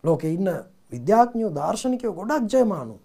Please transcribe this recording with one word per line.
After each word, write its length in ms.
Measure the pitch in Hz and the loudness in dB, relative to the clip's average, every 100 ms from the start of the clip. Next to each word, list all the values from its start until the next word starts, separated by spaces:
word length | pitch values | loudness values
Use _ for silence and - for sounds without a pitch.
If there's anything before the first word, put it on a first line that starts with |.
ලෝකේ 280 | 156 156 160 | 0 0 0
ඉන්න 160 | 170 190 160 - _ _ | -2 -2 -4 -10 _ _
විද්‍යාඥයෝ, 600 | 120 127 226 240 240 220 | -8 2 4 4 2 -2
දාර්ශනිකයෝ 600 | 147 156 214 262 254 240 | -2 -2 -2 -2 -2 -4
ගොඩක් 340 | 165 208 302 220 | -6 -2 -2 2
ජර්මනුව. 480 | 262 233 175 117 101 | 4 2 0 -8 -14